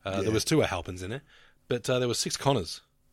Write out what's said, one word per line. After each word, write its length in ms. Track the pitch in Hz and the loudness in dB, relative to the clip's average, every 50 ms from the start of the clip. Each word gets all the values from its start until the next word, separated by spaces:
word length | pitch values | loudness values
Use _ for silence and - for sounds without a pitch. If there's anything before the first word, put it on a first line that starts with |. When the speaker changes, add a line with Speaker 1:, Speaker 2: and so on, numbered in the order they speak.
| _ | _
Speaker 1:
Uh, 100 | 98 95 | -4 -2
Speaker 2:
Yeah. 60 | 98 98 | 0 0
Speaker 1:
there 80 | 110 110 | 2 2
was 120 | 110 - | 2 2
two 180 | - 160 151 113 | 4 4 4 4
O'Halpins 400 | 92 101 90 82 - 92 90 92 | 4 0 -4 -6 -8 -10 -8 -8
in 60 | 92 | -8
there, 120 | 113 143 - _ - - - - _ _ _ - | -8 -10 -12 _ -20 -20 -20 -20 _ _ _ -4
but, 200 | 123 123 - - | -4 -2 0 0
uh, 100 | 131 127 | 0 2
there 80 | 127 123 | 2 0
were 40 | 113 | 0
six 220 | - - - - | -2 -2 -4 -4
Connors, 460 | - - 139 139 117 85 - - - - _ _ _ _ _ | 0 2 2 2 2 0 -4 -8 -12 -16 _ _ _ _ _